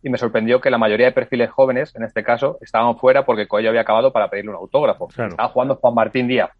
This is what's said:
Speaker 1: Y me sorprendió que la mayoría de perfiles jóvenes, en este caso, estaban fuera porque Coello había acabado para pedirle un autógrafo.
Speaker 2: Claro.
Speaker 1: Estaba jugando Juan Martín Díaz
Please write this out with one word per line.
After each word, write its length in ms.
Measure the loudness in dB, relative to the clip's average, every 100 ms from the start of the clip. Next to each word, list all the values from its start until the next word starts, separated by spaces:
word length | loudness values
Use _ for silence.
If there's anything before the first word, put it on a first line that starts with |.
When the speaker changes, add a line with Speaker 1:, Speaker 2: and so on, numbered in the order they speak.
Speaker 1:
Y 80 | -4
me 80 | -4
sorprendió 420 | -2 -2 0 0
que 100 | 2
la 80 | 0
mayoría 280 | 0 2 2
de 60 |
perfiles 380 | 2 -2 -2 -2
jóvenes, 440 | 2 0 0 -6
en 80 | -8
este 220 | -8 -6
caso, 340 | -2 -2 -2 -6
estaban 360 | -4 0 0 2
fuera 260 | 2 4
porque 220 | 2 -2 -2
Coello 220 | 0 0
había 140 | 0
acabado 300 | 2 2 2
para 160 | 0 -2
pedirle 220 | -4 -10
un 60 | -14
autógrafo. 500 | -4 0 0 -2 -8
Speaker 2:
Claro. 240 | -8 -8
Speaker 1:
Estaba 180 | -4 -2
jugando 260 | -2 -2 0
Juan 180 | 2
Martín 320 | 2 0 0 0
Díaz 240 | 0 -2